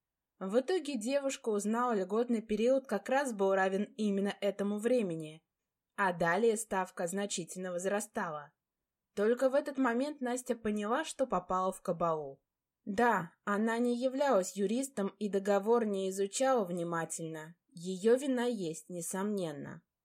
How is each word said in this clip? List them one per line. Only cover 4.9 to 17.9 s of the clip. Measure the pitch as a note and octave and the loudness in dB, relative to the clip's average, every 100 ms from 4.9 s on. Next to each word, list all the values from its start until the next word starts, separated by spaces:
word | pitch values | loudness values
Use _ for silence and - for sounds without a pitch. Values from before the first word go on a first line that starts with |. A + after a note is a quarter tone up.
| B3+ F#3+ D#3+ D#3 D#3 _ _ _ _ _ | 2 2 -4 -8 -14 _ _ _ _ _
а | - F#3+ | 0 0
далее | E3+ E3+ F#3 A#3 G#3+ | 2 2 4 4 2
ставка | - F#3+ F#3 - F3 | 0 -2 -2 -4 -4
значительно | G3 G3+ - E3 F#3 F#3 | -2 -4 -4 -8 -8 -6
возрастала. | F3 F#3+ G3+ G#3+ A3+ F3 D3+ C#3+ _ _ _ _ _ _ | -4 -2 -2 -4 -6 -4 -6 -12 _ _ _ _ _ _
Только | - G#3 B3 C4 | 0 2 4 2
в | |
этот | C#4 D4 C4+ | 2 0 0
момент | B3+ A#3 D4 D4+ | 2 2 0 -2
Настя | B3 B3+ - A#3+ | -4 -4 -4 -4
поняла, | G#3+ G#3 G#3 C4+ | -2 -2 0 0
что | D#4+ - C4 | -2 -2 0
попала | F#3 F3+ F#3 F#3+ | 0 0 0 0
в | - | -2
кабалу. | - E3 E3+ D#3 C#3 C#3+ _ _ _ _ | -4 0 2 0 -4 -12 _ _ _ _
Да, | G#3+ G3 A#3+ G3 E3+ _ | -4 2 4 4 0 _
она | - G3+ A3+ A#3 | -2 0 2 2
не | A#3+ A#3+ | 2 2
являлась | C4 C4 C#4+ G3+ F#3 F#3+ | 0 2 4 4 2 0
юристом | G3 A#3+ C4+ - G3 - | 0 0 -2 -2 -4 -2
и | G#3 | -2
договор | G3 G3 G3+ G#3 A#3 | 0 2 2 4 2
не | G#3+ G3 F#3+ | 2 0 -2
изучала | F#3+ G3+ - C4 B3 | -2 -2 0 2 2
внимательно. | F3+ F3+ E3+ E3 E3 - D#3+ D#3 D#3+ - _ | 0 -2 -2 -2 -4 -6 -8 -10 -14 -18 _
Ее | E3+ F3 | -10 -6